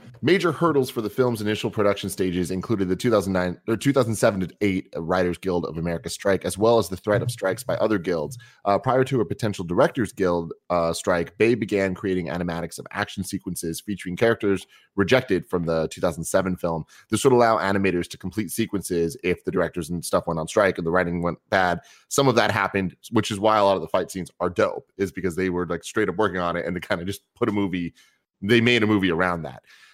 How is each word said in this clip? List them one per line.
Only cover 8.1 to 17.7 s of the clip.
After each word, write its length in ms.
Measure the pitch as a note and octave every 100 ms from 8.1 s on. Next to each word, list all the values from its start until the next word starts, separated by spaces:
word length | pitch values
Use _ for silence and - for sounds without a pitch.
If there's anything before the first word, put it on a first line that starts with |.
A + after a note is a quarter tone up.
| E2+ D2+ - - _ G2
Uh, 120 | G2+
prior 240 | C3 B2+
to 180 | B2+ C3
a 40 | G2
potential 380 | G2+ A2 G2
Directors 480 | E2+ F2+ D#3+ - G#2
Guild, 400 | - F2+ F2 E2 - -
uh, 220 | F2 E2
strike, 440 | E2 - F2 E2+ -
Bay 160 | A2 A#2+
began 380 | G#2+ G2+ F#2+ F#2
creating 320 | G2 F#2 E2
animatics 500 | E2+ F2 E2+ E2+ -
of 60 | -
action 320 | G2 G2+ -
sequences 560 | F#2 G2 - F2 E2 E2
featuring 360 | - G2 F2 F2+
characters 500 | A#2 A2 G2+ F#2+ - _ _ -
rejected 520 | G2 B2+ B2 F2+ -
from 140 | F2+
the 240 | E2 D#2+ D#2
two 140 | -
thousand 220 | F2+ E2 E2
seven 300 | F#2+ F#2 F2+
film. 280 | F2 E2 - - -
This 140 | A2
would 100 | C3+
allow 240 | B2 A#2 A2
animators 500 | F#2+